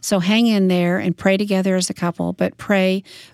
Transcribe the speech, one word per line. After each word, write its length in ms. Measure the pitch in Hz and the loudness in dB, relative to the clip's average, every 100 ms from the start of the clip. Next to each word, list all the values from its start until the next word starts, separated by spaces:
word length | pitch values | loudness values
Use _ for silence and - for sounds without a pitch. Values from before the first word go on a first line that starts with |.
So 160 | - 196 | -4 -2
hang 300 | 175 220 233 | 2 2 2
in 200 | 208 185 | 2 2
there 300 | 180 175 180 | 2 0 0
and 180 | 170 170 | -2 -2
pray 220 | 196 190 | 0 0
together 380 | 202 190 190 185 | 0 0 0 0
as 120 | 180 | -2
a 60 | |
couple, 400 | - 175 170 175 | -4 -6 -4 -6
but 240 | 185 180 - | -2 -4 -4
pray 460 | - 196 185 190 - - - | -2 0 2 -2 -6 -20 -20